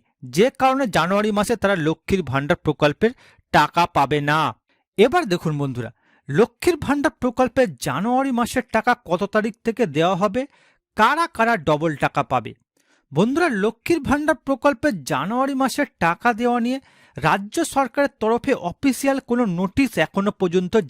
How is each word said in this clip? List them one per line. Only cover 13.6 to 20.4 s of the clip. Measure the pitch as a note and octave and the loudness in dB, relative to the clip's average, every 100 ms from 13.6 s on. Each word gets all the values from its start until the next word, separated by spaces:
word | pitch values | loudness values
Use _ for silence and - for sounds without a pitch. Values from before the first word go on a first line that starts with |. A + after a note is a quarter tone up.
লক্ষ্মীর | G#3+ - - E4 | -2 -4 -2 -2
ভাণ্ডার | B3+ C#4+ D#4 D#4 | 0 -2 0 -2
প্রকল্পে | - C4+ C#4+ C#4+ D4+ F#3 | -2 0 0 2 -2 -2
জানুয়ারি | B2+ C3+ E3+ B3 C4+ | -4 -4 -2 -2 -2
মাসের | C4+ C4 - C#4 - | 0 -2 -2 -4 0
টাকা | E3+ F3 A#3+ | -2 0 0
দেওয়া | G#3+ A#3+ A#3+ | 0 0 0
নিয়ে | A#3 C4 - _ _ - | -2 -4 -8 _ _ -2
রাজ্য | D3+ G3 G3+ E4+ | 0 0 -2 -4
সরকারের | D#4 C#4 C4+ - C#4 - | -2 0 -2 0 -2 0
তরফে | G#3+ A#3+ C#4 - | 0 0 0 -2
অফিসিয়াল | F3 - C#4 A#3+ C#4 C4+ - | -4 -2 -2 0 0 -2 0
কোনো | A#3+ A3+ | 0 0
নোটিশ | F3 F#3+ - C4 E3+ | 0 -2 0 0 0
এখনো | D#3 G3 G3 | -2 0 -2
পর্যন্ত | - | 0